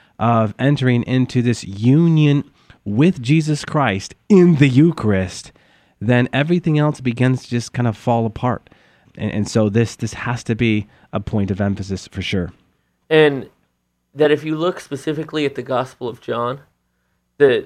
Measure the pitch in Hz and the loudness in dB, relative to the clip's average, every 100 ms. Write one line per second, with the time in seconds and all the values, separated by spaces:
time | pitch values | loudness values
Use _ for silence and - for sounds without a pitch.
0 | _ - 113 117 110 - 131 143 127 120 | _ -4 0 2 0 0 0 2 2 0
1 | - 127 123 123 120 113 90 98 117 147 | 0 -2 0 0 0 -2 -6 0 2 4
2 | 170 156 147 143 - _ - - 101 107 | 4 4 4 2 -2 _ -20 -14 -4 2
3 | 170 185 120 160 151 147 - 156 127 98 | 2 0 0 0 0 -4 -4 -2 0 -2
4 | - - - 190 175 143 143 123 165 156 | -8 -10 4 6 6 6 4 6 4 2
5 | 107 95 92 - - _ _ _ _ _ | 0 0 -2 -8 -18 _ _ _ _ _
6 | 107 123 123 131 151 175 170 151 151 139 | 0 2 2 -2 0 0 0 0 0 -2
7 | 123 117 127 127 - 120 - - 120 104 | -4 0 0 0 -4 -6 -4 -4 -2 -2
8 | 123 117 113 - 123 - - _ _ _ | -2 0 -2 -4 -4 -4 -10 _ _ _
9 | _ - 107 107 104 113 107 110 113 - | _ -10 -6 -4 -2 0 2 2 -2 -4
10 | 113 - 120 120 - 113 117 107 - _ | -10 -8 -8 -6 -6 -2 0 0 -4 _
11 | _ 110 - 107 98 98 101 98 95 95 | _ -10 -4 -4 -2 -2 -2 -4 -6 -10
12 | - 98 - 98 87 - _ _ _ _ | -10 -10 -6 -4 -6 -10 _ _ _ _
13 | - 156 151 135 - _ _ _ _ _ | 0 4 4 2 -8 _ _ _ _ _
14 | _ 139 151 147 156 156 175 180 - 139 | _ -2 0 0 -2 -4 -4 -6 -10 -10
15 | 156 151 156 156 139 127 120 127 127 - | -6 -8 -6 -4 -4 -6 -6 -4 -6 -10
16 | 123 123 - 117 120 143 _ _ _ _ | -12 -10 -8 -6 -6 -8 _ _ _ _
17 | _ _ _ - 139 113 | _ _ _ 2 2 2